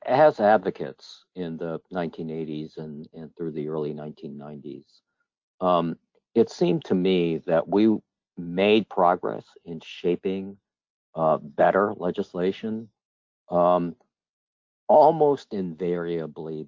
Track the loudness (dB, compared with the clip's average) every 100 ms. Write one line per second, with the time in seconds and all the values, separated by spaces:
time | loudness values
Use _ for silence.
0 | -2 4 4 6 4 4 2 -6 -12 -12
1 | -20 -20 _ -10 -8 -6 -6 -8 _ -6
2 | -6 -8 -10 -8 -8 -8 -10 -12 -14 -14
3 | -16 -18 -20 -10 -8 -8 -6 -6 -6 -8
4 | -12 -14 -16 -14 -16 -16 -14 -16 _ _
5 | _ _ _ _ _ _ 2 2 2 -6
6 | _ _ _ 0 0 2 0 0 0 0
7 | 2 2 2 -2 0 0 2 4 4 4
8 | _ _ _ -14 -8 0 4 4 2 2
9 | 4 4 -2 -8 -14 -20 -14 -14 -14 -6
10 | -2 -2 -4 -6 -10 -16 _ _ _ _
11 | _ -2 0 0 -2 2 4 4 0 -2
12 | -6 -6 -8 -2 -4 -2 -8 -8 -10 _
13 | _ _ _ _ _ 2 4 2 0 -8
14 | _ _ _ _ _ _ _ _ 4 6
15 | 6 6 2 2 -4 -8 -8 -6 -4 -4
16 | -4 -6 -6 -10 -12 -12